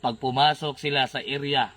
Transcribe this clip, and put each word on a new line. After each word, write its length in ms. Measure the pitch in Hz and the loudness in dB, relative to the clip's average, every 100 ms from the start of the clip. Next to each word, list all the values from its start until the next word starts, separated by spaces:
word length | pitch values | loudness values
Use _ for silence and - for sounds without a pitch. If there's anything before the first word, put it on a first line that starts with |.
pag 160 | 127 113 | -4 -2
pumasok 640 | 131 127 151 151 151 135 | -2 4 4 4 -4 -4
sila 240 | 147 143 127 | -2 0 0
sa 160 | 139 | -2
area 480 | 113 139 143 139 113 | -6 -4 0 0 0